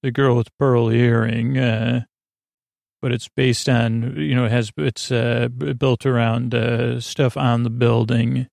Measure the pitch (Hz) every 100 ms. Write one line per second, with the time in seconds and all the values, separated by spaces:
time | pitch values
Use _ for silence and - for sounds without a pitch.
0 | 139 120 139 120 113 _ 139 120 117 113
1 | 120 117 113 113 117 131 127 110 113 123
2 | 117 _ _ _ _ _ _ _ _ _
3 | 131 120 - - 131 120 - 120 117 113
4 | 120 143 151 127 120 120 107 - 143 -
5 | - 123 120 117 120 123 147 127 135 120
6 | 135 123 117 117 123 117 113 117 120 120
7 | 120 - 135 - 127 117 120 117 120 117
8 | 113 120 113 131 127